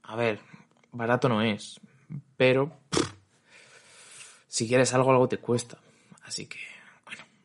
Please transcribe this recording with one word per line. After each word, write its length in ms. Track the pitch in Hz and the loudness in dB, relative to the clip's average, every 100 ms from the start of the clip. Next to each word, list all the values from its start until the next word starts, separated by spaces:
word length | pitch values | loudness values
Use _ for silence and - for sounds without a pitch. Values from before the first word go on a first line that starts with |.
A 140 | - 110 | -10 -4
ver, 240 | 117 107 - - _ _ _ | -2 -4 -12 -20 _ _ _
barato 380 | 123 117 123 135 | -8 -2 0 2
no 120 | 110 | 0
es, 380 | 113 104 - - - _ _ 147 _ _ | 0 -4 -10 -20 -20 _ _ -16 _ _
pero, 360 | 131 127 147 - _ | 4 4 0 -6 _
pff, 240 | - - - _ _ _ - - - _ - - - - - _ | -4 -4 -8 _ _ _ -20 -20 -20 _ -20 -20 -20 -20 -20 _
si 200 | - 113 | -6 0
quieres 260 | 123 123 | 2 4
algo, 180 | 127 131 | 4 4
algo 180 | 127 127 | 4 4
te 80 | - | 0
cuesta. 400 | - 120 - - _ _ _ - | -2 -2 -2 -18 _ _ _ -20
Así 240 | - - - | -16 -14 -14
que, 100 | - - - - _ - | -16 -18 -20 -20 _ -20
bueno. 180 | - - _ | -20 -20 _